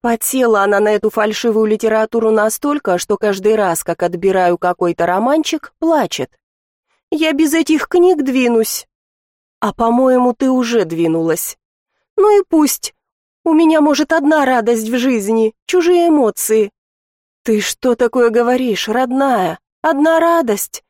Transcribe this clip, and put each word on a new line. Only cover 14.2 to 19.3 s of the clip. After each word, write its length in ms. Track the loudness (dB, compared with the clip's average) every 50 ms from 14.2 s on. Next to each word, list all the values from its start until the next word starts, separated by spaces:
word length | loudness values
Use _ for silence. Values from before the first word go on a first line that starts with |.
| 2 2 2 2 2
радость 440 | 2 0 0 0 0 -2 -2 -2 -4
в 80 | -4
жизни, 560 | -2 0 0 -2 -2 -2 -2 0 0 0 -2 -4 _ _
чужие 440 | -2 -2 0 2 2 2 2 4 2
эмоции". 640 | 2 2 2 0 -2 -4 -4 0 0 0 0 -2 _ _ _ _ _ _ _ _ _ _ _ _ _ _ _
"Ты 180 | -2 -2 0
что 340 | -2 -4 -8 _ -2 -2 0
такое 340 | 2 0 0 2 2 0 2
говоришь, 580 | 2 2 2 2 0 0 0 -2 -2 -4 -4
родная? 720 | -4 -2 -2 -2 -2 0 -2 0 0